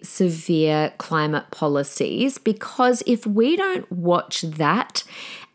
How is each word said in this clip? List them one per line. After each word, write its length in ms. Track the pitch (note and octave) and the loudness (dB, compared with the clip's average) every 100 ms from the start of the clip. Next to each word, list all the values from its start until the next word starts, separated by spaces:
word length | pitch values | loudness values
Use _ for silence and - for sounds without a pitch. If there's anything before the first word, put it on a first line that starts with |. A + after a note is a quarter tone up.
severe 880 | - - F#3 D#3+ - E3 D#3 D3+ D3+ - | -6 0 0 0 0 2 4 2 0 -4
climate 520 | - D#3+ D3+ D3+ - | -4 0 0 -2 -6
policies, 880 | - D#3 C#3+ C#3 - G2+ G2+ C4+ - | -4 0 0 0 -2 -2 0 -2 0
because 640 | - G#3+ - - B3 B3 - | -2 -2 -6 2 2 2 2
if 180 | A#3 G#3+ | 0 0
we 300 | G#3 A#3+ F4 | 2 4 2
don't 340 | F#4+ F#4 - | 0 -2 -6
watch 520 | F3 F3 F3 - - | -4 0 0 0 -6
that 600 | E3 D#3 D3+ G3+ - - - - - - - | -6 0 2 2 0 -6 -8 -16 -16 -18 -4